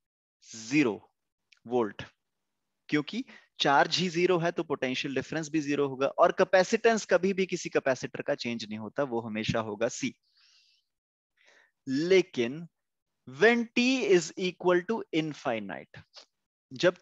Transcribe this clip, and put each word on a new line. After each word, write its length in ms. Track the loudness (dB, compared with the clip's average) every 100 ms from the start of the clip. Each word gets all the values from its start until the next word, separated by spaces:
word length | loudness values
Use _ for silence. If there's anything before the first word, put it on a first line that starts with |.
| _ _ _ _ -20
ज़ीरो 500 | -16 0 2 2 0 -10 _ _ _ _ _ -2
वोल्ट, 360 | 0 0 -4 -16 _ _ _ _ _ _ _ -4
क्योंकि 340 | -4 -4 -8 -12 -16 _ -2
चार्ज 380 | 2 4 4 0
ही 100 | -2
ज़ीरो 280 | 0 2 2
है 120 | 0
तो 120 | -4
पोटेंशियल 520 | -6 -4 -4 -4 -4 -6
डिफरेंस 340 | -6 -8 -4
भी 100 | -4
ज़ीरो 260 | -2 -2 -2
होगा। 200 | -2 -2
और 240 | 2 2
कैपेसिटेंस 720 | 4 2 4 4 2 2 2 2
कभी 260 | 2 2
भी 120 | 0 -2
किसी 240 | -4 -2
कैपेसिटर 520 | -2 0 -2 -4 -8
का 140 | -6 -4
चेंज 300 | -4 -6 -8
नहीं 140 | -10
होता, 240 | -8 -6
वो 180 | -4 -4
हमेशा 380 | -4 -4 -2 -2
होगा 280 | -4 -4 -4
C। 220 | -4 -6 -8 _ _ _ _ _ _ _ _ _ _ _ _ _ _ _ _ -6
लेकिन 800 | -2 4 4 4 -2 -2 -4 -14 _ _ _ _ _ -14
when 360 | 2 4 4 0 0
T 80 | 2 2 4
is 200 | 2 2 -6
equal 420 | -6 -2 2 2 0
to 80 | -6 -4 -4
infinite, 880 | -4 -4 -4 -4 -6 -12 -16 -20 -20 -20 -20 _ _ _ -16
जब 260 | 0 0 2